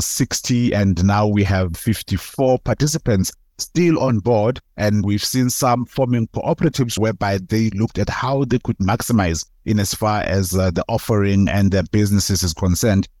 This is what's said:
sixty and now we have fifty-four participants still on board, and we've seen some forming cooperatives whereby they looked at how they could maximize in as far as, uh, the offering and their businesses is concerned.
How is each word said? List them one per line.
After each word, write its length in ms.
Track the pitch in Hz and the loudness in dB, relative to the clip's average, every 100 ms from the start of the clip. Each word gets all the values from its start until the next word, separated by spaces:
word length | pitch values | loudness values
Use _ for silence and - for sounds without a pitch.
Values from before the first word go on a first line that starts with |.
sixty 720 | - - 123 - - 123 120 | -4 -2 -2 -4 -2 0 2
and 300 | 101 98 85 98 | 2 2 2 2
now 220 | 101 107 | 2 2
we 160 | 104 | 2
have 320 | 98 95 92 85 | 2 0 -2 -2
fifty-four 840 | 113 104 - 98 - - 131 127 | -4 -4 -4 -6 -4 0 2 2
participants 720 | - 113 151 156 - 98 87 - _ - | 0 0 0 0 0 0 0 -6 _ -16
still 420 | - 156 170 160 | -4 2 2 2
on 200 | 127 113 | 2 0
board, 400 | 113 113 110 127 - - | 2 2 2 -2 -10 -4
and 280 | 104 104 101 | 0 2 0
we've 180 | 101 | -2
seen 260 | - 131 127 | -2 0 0
some 360 | - 127 120 120 | 0 0 0 -2
forming 420 | 139 127 120 113 | -2 0 0 -2
cooperatives 680 | - - 165 170 - 120 - | -4 -4 0 0 0 -2 0
whereby 400 | 110 98 101 98 | -2 0 -2 -2
they 320 | 90 110 113 | 0 0 0
looked 260 | 98 113 - | 0 -2 -2
at 120 | 101 | -4
how 360 | - 127 139 127 | -4 -2 -2 0
they 140 | 123 | 0
could 180 | - - | -2 -2
maximize 680 | 95 113 - 113 90 82 - _ - | 0 0 0 0 0 -2 -8 _ -2
in 140 | 104 | 0
as 140 | 101 | -2
far 280 | - 107 107 | -2 -2 -2
as, 300 | - 95 87 | -2 -2 0
uh, 180 | 92 95 | 0 0
the 120 | 85 - | 0 -2
offering 580 | 113 - 104 98 98 98 | -4 0 0 2 2 2
and 240 | 101 98 | 2 2
their 120 | 95 | 2
businesses 600 | 82 107 101 101 - 92 | 0 0 2 0 0 -2
is 100 | 90 | -2
concerned. 540 | - 92 90 117 98 - _ | -2 -2 0 2 0 -2 _